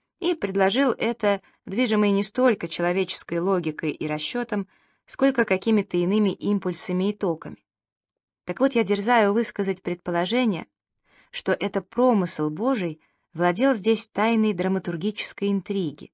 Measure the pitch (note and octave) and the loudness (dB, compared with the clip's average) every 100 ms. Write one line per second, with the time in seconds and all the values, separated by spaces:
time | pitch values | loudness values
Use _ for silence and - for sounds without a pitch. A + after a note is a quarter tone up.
0 | _ _ E4 E4 - F#3+ F#3+ A3 C#4 - | _ _ -4 -2 -2 2 2 4 2 2
1 | A3 A#3+ G#3 G3 - _ - G3 B3 G#3+ | -2 0 0 0 -4 _ -6 -2 2 4
2 | G#3 G3 G3+ - B3+ G#3 E3 - F3 F3+ | 4 2 0 2 2 2 -2 -2 0 0
3 | F#3+ - - E3+ F3+ F#3+ D#3 D3+ D#3 - | -2 -6 -6 -2 0 0 -2 -4 -4 -4
4 | D3+ D3+ - A#3+ A#3+ G#3 F#3+ _ _ _ | -4 -4 -6 -6 -4 -4 -6 _ _ _
5 | - - C4+ C4 A3+ F#3 - G#3+ G3 F3 | -18 0 2 2 2 0 2 2 2 0
6 | F3 G#3+ G3+ - G3 G3+ F3+ E3+ - F3+ | 2 2 2 0 -2 -2 -2 -6 -4 -2
7 | G3 G#3 F#3+ D#3 - - _ _ _ _ | -2 -2 -2 -4 -8 -16 _ _ _ _
8 | _ _ _ _ - F3 C4+ A#3 F#3+ G#3 | _ _ _ _ -10 0 0 2 0 0
9 | G3+ A#3+ G3+ G#3 A3 - G3 F#3+ - F3+ | 2 4 4 2 -2 -2 -4 -4 -6 -6
10 | - E3+ F3 A#3+ A#3+ F3 - _ _ _ | -4 -2 0 0 0 -2 -6 _ _ _
11 | _ _ _ - - - G3 G3 F#3 - | _ _ _ -8 -4 -2 -2 -4 -4 2
12 | B3+ G#3+ F3+ - D3+ D#3 A#3+ B3 F3 D3+ | 4 4 2 -2 -4 -2 -2 -2 -4 -8
13 | _ _ _ D#3+ F3 F3 C4+ A#3 G3+ A3 | _ _ _ -2 0 2 2 2 0 0
14 | - - A3 A3+ G#3+ F3+ F#3 F#3+ F3+ E3+ | -2 -2 0 2 0 0 -2 -2 -4 -4
15 | G3+ G#3 - - G3+ G3 - G3+ E3 C#3 | -4 -6 -10 -4 -2 -2 -2 -4 -4 -8
16 | - | -16